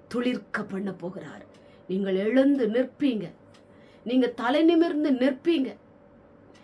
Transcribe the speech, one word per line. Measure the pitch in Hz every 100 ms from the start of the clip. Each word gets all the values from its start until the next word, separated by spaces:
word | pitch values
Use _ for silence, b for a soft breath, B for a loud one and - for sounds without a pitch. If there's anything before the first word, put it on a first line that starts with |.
| -
துளிர்க்க | 240 247 208 - 214
பண்ண | - 190 202
போகிறார். | 185 170 180 - - - B B B B
நீங்கள் | 190 196 190
எழுந்து | 214 254 277 277 208
நிற்பீங்க, | 240 254 - 285 220 165 - - B B B B B
நீங்க | 220 254 240
தலை | - 233 302
நிமிர்ந்து | 330 330 339 294 302
நிற்பீங்க, | 254 262 269 339 311 240 - - - - - - - - B